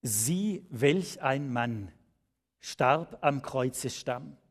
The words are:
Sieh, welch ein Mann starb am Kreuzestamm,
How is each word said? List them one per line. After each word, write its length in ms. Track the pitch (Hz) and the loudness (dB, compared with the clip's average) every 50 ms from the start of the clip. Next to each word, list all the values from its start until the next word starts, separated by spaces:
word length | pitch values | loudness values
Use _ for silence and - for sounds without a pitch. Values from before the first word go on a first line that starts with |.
Sieh, 640 | - 127 104 107 110 131 170 185 202 214 196 - - - | -4 -2 -2 0 0 0 0 0 0 -2 -2 -4 -8 -10
welch 520 | 156 113 123 143 151 190 180 143 - - | -2 2 4 4 4 4 0 -4 -8 -2
ein 300 | - 139 135 139 143 139 | 0 0 0 0 -2 -2
Mann 380 | 123 120 120 120 117 107 98 87 - _ _ _ _ _ _ _ _ _ _ _ _ _ | 0 0 0 0 -2 -6 -8 -10 -14 _ _ _ _ _ _ _ _ _ _ _ _ _
starb 580 | - - - - 143 127 143 156 170 - - - | -16 -16 -2 2 6 6 6 4 2 -6 -12 0
am 220 | - 147 143 139 | 0 0 0 0
Kreuzestamm, 960 | - - - 135 127 131 127 - - 123 - - - - 123 123 - - 139 _ _ _ | -6 -4 -2 0 0 0 -2 -2 -6 -6 -6 -4 -6 -6 -6 -6 -8 -14 -18 _ _ _